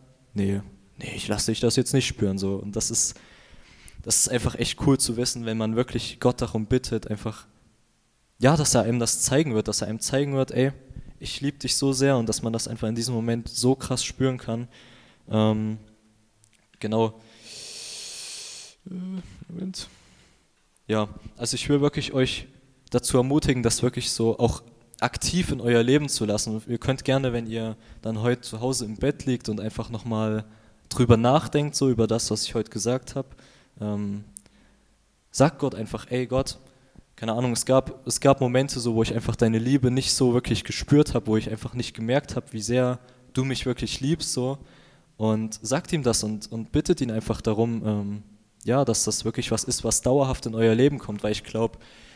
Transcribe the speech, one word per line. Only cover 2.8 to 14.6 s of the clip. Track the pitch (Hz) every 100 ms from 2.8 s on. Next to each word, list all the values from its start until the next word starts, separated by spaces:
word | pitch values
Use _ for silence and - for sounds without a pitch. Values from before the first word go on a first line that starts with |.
| -
ist, | 113 - - - - - - - - - -
das | - -
ist | -
einfach | 123 120
echt | - 120 - -
cool | 135
zu | - 117
wissen, | 123 - 113
wenn | 110
man | 110
wirklich | 110 127 123 - -
Gott | 123 -
darum | 117 113 107
bittet, | 127 - 113 -
einfach, | 107 113 - - _ _ _ _ _ _ _ _ -
ja, | 123 156
dass | - 127
er |
einem | 107 120
das | 117 -
zeigen | - 135 160 110
wird, | 104
dass | 104
er | 101
einem | 110
zeigen | - 135 143
wird, | 135 131
„Ey, | - 135 139 - - - -
ich | - -
lieb | 139 143
dich | 131 -
so | 139
sehr“, | 131 139 135
und | 113
dass | 110
man | 113
das | 113 -
einfach | 117 110
in |
diesem | 117 117
Moment | 120 113 117 113
so | - 127
krass | 131 - 127
spüren | - - 131 127
kann. | - 117